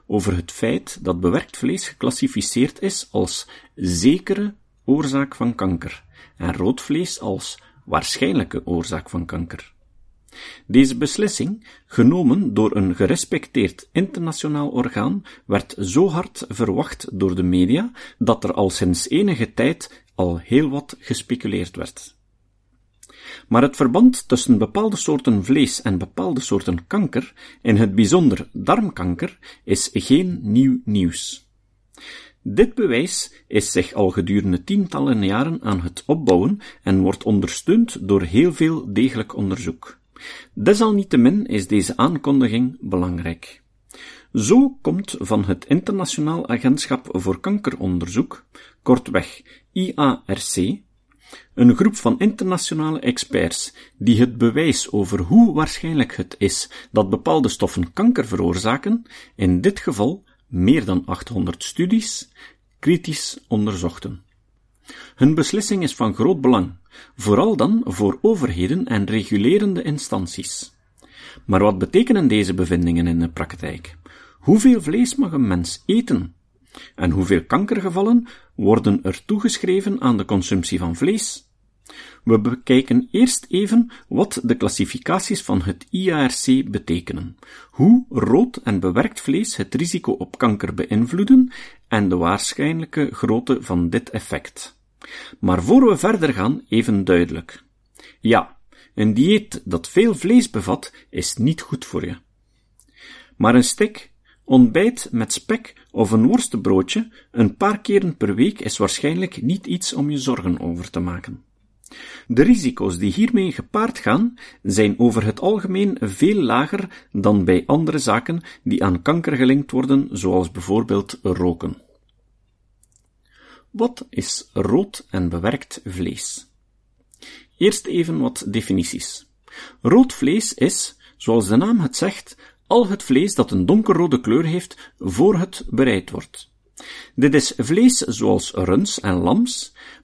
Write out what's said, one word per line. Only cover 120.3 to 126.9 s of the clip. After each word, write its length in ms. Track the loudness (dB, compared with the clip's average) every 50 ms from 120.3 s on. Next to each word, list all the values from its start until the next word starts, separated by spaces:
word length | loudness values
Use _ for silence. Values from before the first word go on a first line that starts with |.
| 2 2 0 -2
bijvoorbeeld 680 | -6 -8 -4 0 0 0 0 0 0 -2 -2 -4 -8 -6
roken. 600 | -4 -2 -2 0 0 0 -2 -2 -6 -8 -8 -10 _ _ _ _ _ _ _ _ _ _ _ _ _ _ _ _ _ _ _ _ _ _ _ _ _ _ _ _ _ _ _ _ _ -20 -20 -20 _ _
Wat 360 | -4 -2 -2 -2 -2 -6 -18 -12
is 400 | -8 -8 -6 -6 -6 -10 -10 _ -6
rood 540 | -4 -2 0 2 0 0 -2 -8 -18 -16 _
en 200 | -6 -4 -2 -2
bewerkt 520 | -2 -2 -2 -2 -4 -4 -8 -12 -18 -16 -14
vlees? 680 | -12 -8 -6 -6 -6 -6 -8 -10 -12 -12 -14 -18 _ _ _ _ _ _ _ _ _